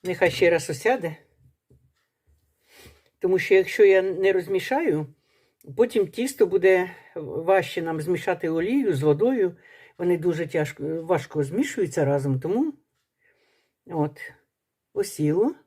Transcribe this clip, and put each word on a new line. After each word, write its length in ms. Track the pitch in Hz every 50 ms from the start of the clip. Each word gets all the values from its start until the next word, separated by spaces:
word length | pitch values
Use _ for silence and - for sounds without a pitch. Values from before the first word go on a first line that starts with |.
| -
Нехай 280 | 180 175 - 190 170
ще 180 | 135 - 185 170
раз 200 | 170 165 - -
осяде. 460 | 151 127 - 220 262 262 170 160 156 - _ _ _ _ _ _ _ _ _ _ _ _ _ _ _ _ _ _ _ _ _ _ _ _ _ _ _ _ _ _ _ - - - _ _ _ _ _ _
Тому 200 | - 180 190 180
що, 160 | 175 - 190
якщо 300 | 190 185 - - - 208
я 160 | 196 190 190
не 320 | 185 190 180 175 190 196 190
розмішаю, 760 | 185 170 185 196 185 - - 262 294 339 277 151 156 151 131 - _ _ _ _ _ _ _ _ _ _ - 135
потім 300 | 208 240 240 - 226 196
тісто 380 | 156 - - 247 269 - - 226
буде 460 | 175 185 190 180 190 185 180 185 180 - - - - _
важче 640 | 170 151 - - 160 165 175 190 190 - - - 180
нам 200 | 165 165 160 156
змішати 480 | 147 170 180 151 - - 180 175 - 165
олію 440 | 160 165 170 208 254 285 254 208 160
з 80 | 127
водою. 560 | 143 151 147 147 214 247 269 240 190 180 175 _ _ - - - - - _
Вони 200 | - 175 175 175
дуже 300 | 160 160 180 165 160 170
тяжко, 560 | - - 165 151 - - - 143 156 160 165 160
важко 400 | 165 185 - 131 - - 156 143
змішуються 640 | 135 165 220 302 - - 240 190 143 - 170 147
разом, 340 | 139 143 143 135 143 135 131
тому 340 | 131 160 196 240 311 311 277 _ _ _ _ _ _ _ _ _ _ _ _ _ _ _ _ _ _ _ _ _ _
от, 340 | - 170 156 147 147 151 - - - - _ _ _ _ _ _ _ _ _ _ _ _
осіло. 640 | 202 196 - - - 156 147 156 185 220 294 339 - _